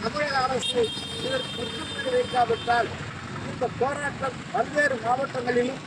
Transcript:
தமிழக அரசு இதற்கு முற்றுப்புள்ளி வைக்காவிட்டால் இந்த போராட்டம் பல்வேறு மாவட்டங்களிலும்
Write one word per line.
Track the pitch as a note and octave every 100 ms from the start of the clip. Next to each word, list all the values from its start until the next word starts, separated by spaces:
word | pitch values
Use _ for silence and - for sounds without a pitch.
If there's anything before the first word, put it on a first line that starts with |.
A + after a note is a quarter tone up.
தமிழக | A3 C#4+ D4 C4+ B3+
அரசு | B4 - B4 A4+ B4 B4 A#4+ A#4
இதற்கு | C5 B4+ A#4+
முற்றுப்புள்ளி | A#4 A#4 B4 C5 C5 B3
வைக்காவிட்டால் | - - E4 A3+ - A#3+ A3+ - - - - - -
இந்த | - B3 -
போராட்டம் | B3+ C#4+ C#4+ C4+ C4 B3 - F4+
பல்வேறு | - D4 D4 B3+ A3+
மாவட்டங்களிலும் | B3+ C4+ B3+ A#3+ B3 B3 C4+